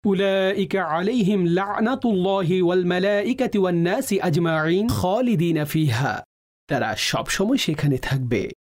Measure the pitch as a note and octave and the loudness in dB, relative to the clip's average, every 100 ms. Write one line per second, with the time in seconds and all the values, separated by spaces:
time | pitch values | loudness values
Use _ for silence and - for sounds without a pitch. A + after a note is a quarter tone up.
0 | G#3 F#3+ G3 F#3+ F#3+ G3+ F#3 F#3+ E3+ D#3+ | 0 2 2 2 0 0 -2 -2 -2 -2
1 | F#3 B3 F#3 G#3 E3+ E3+ G3 G#3 A3 C4+ | 0 0 2 2 2 0 0 0 0 0
2 | B3 G3 F3+ G3 F3 F#3 F3 F#3 F3 F3+ | 0 0 0 0 0 2 2 2 2 0
3 | F#3+ G3+ G#3 B3 A#3+ G#3 F#3 E3+ E3+ A3 | 2 0 0 -2 0 0 2 2 0 0
4 | C4+ G3 E3 D#3+ E3+ D#3+ D#3 F3+ A3+ G3+ | 0 0 0 0 2 0 2 2 0 0
5 | F3+ G#3 B3+ G3+ E3+ D#3+ D3 D#3+ D3+ A2+ | 0 0 0 0 0 0 -2 0 0 0
6 | C3+ - - _ _ _ _ C#3 A2+ G#2+ | -2 -4 -10 _ _ _ _ -2 -2 -4
7 | - A#2 C3 - G3 C4+ - D3+ D3 C3 | -4 -4 -4 -2 0 0 -2 0 0 0
8 | - C#3 B2+ A2+ - - | -2 -4 -2 -2 -4 -10